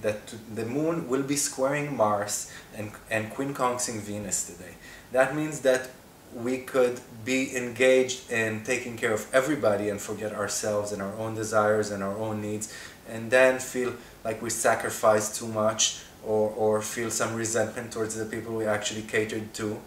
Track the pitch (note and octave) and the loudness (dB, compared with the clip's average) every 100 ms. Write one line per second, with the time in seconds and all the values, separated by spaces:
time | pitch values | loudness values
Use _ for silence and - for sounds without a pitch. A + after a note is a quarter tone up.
0 | A2 G#2 - A2+ A2 A2 A2+ C3+ D#3+ E3 | -4 -4 -8 -16 -10 -6 -4 0 0 0
1 | C3 C3+ C#3 C#3+ - - C3+ D3 D3 C3 | 0 -2 0 0 -2 0 0 2 -2 2
2 | G#2+ G#2 G#2 - - - - A2+ G#2+ - | 2 2 0 -4 -6 -14 -16 -10 -10 -10
3 | - A2 G#2+ - C#3 C#3 B2+ A#2+ - A2 | -4 -2 -2 -4 -6 0 0 0 -4 -4
4 | G2+ G#2 G2+ - - F2 F2 - - - | -6 -6 -4 -4 -4 -10 -16 -16 -18 -20
5 | - B2 C3 D3+ D#3 D3 C3+ B2+ - - | -2 2 4 2 -2 0 4 4 0 -14
6 | - - - B2 A#2 C3 - C3+ B2 A#2+ | -20 -20 -16 -6 -4 -4 0 4 4 2
7 | - A#2 A2+ C3 C3 B2+ B2 A2+ C3 C3 | -8 -10 -2 0 0 -2 -4 4 6 8
8 | B2+ - - A#2 A2+ A2 G#2+ B2+ B2 A2+ | 6 0 -4 0 0 -2 -2 -2 -2 -4
9 | A#2+ G#2+ - C3 C3+ C#3+ A#2 G2+ G#2 G2+ | 0 0 2 2 4 2 4 2 0 -2
10 | - G2+ G#2+ G#2 G2+ - A2 G#2 G2+ G2+ | -6 -6 -4 -2 -2 -2 0 0 -2 -4
11 | G2 G#2+ A2+ A2 G#2+ A2+ G#2 G#2+ G#2 G2+ | -4 -4 -4 -4 0 4 6 4 2 -2
12 | G2 G#2 A2 G#2+ G#2 G#2+ - - - - | -4 -2 -4 -4 -4 -4 -6 -10 -14 -16
13 | - A2+ A2+ B2+ C3 B2+ - B2+ B2 A#2 | -12 -10 2 6 6 6 -2 -2 -2 -4
14 | - - A2+ A2 A#2 - B2 A2+ A2+ - | -14 -10 -6 -4 -4 0 2 2 0 2
15 | A2+ G#2+ G#2+ - A#2 A2 G#2+ A2 - - | 6 6 2 -4 -4 0 2 2 0 -2
16 | - - - G#2+ G#2+ G#2+ G#2+ G#2+ G#2+ - | -12 -12 0 2 2 4 2 2 0 -4
17 | A#2 - A2+ A2+ A2 A#2 G#2+ - A2+ A#2 | -2 0 -2 -2 -2 0 0 -2 -8 -4
18 | A2 A2 G#2+ A#2 A2+ A2+ G#2+ G#2 - A2 | -4 -2 -4 -6 -4 -2 0 0 -2 -6
19 | G#2+ A#2 G#2+ A2 G#2+ - G#2+ G#2+ | -2 0 0 -2 -6 -6 -4 -6